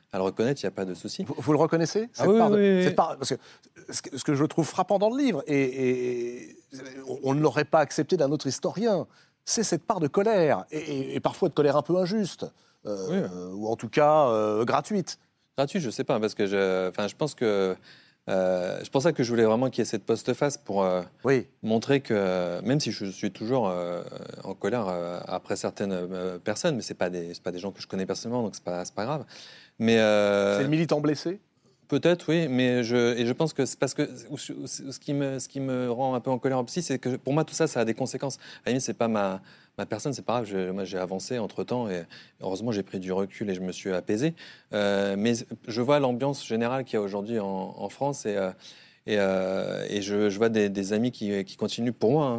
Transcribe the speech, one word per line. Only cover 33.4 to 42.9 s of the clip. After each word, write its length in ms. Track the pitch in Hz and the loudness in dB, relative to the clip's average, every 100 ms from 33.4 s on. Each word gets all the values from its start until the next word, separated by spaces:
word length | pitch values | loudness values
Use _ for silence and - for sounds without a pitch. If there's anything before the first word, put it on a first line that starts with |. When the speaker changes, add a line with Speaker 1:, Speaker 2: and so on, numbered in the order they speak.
| 160 | 0
Speaker 1:
que 100 | - | 0
c'est 140 | 127 - | -2 -2
parce 160 | 135 | -4
que, 80 | - 143 123 - | -2 -4 -6 -12
ou 80 | 147 | -10
ce, 160 | - - 135 | -10 -10 -10
ce 320 | - 135 - | -10 -10 -10
qui 160 | - | -4
me, 240 | 143 139 135 | -2 -2 -4
ce 100 | - | -6
qui 100 | 139 | -6
me 320 | 135 127 123 | -4 -2 -2
rend 240 | 117 135 | 0 0
un 60 | 123 | -2
peu 100 | 135 | -2
en 80 | 127 | 0
colère 240 | 135 131 | 0 0
aussi, 200 | 120 180 | -2 -4
c'est 160 | 165 131 | -2 -2
que 180 | 127 120 | -2 -4
pour 160 | 131 | 0
moi, 120 | 151 | 0
tout 100 | 156 | 0
ça, 120 | - 160 | 0 0
ça 140 | 127 | 2
a 40 | 113 | 0
des 80 | |
conséquences. 420 | 110 127 131 139 - | 0 -4 -4 -6 -6
À 300 | - - 113 | -14 -8 -2
la 60 | |
limite, 120 | 127 | -2
c'est 80 | 123 | -2
pas 160 | 104 117 | -2 0
ma, 320 | 110 98 95 - - _ - | 2 0 -2 -10 -20 _ -10
ma 80 | - | -6
personne, 260 | 107 147 | -4 -4
c'est 80 | 117 | -4
pas 140 | 107 | -2
grave, 100 | 120 | -2
je, 260 | 104 95 92 | -2 -2 -2
moi, 140 | 95 | -4
j'ai 140 | 92 92 | -4 -4
avancé 400 | 92 95 - 123 | -4 -4 -4 -4
entre-temps 500 | 95 - - 123 110 | -4 -6 -4 -4 -2
et 160 | 87 85 - - _ | -6 -8 -16 -20 _
heureusement, 300 | 95 92 117 | -6 -4 -2
j'ai 100 | 101 | -4
pris 180 | 95 | -4